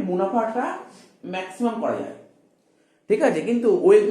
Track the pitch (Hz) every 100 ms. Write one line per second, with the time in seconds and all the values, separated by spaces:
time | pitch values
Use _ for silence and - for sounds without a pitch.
0 | 185 180 196 240 220 240 269 349 - -
1 | - _ 180 185 185 - 240 220 131 110
2 | - - - _ _ _ _ _ _ _
3 | - 208 285 160 175 240 233 180 180 208
4 | 202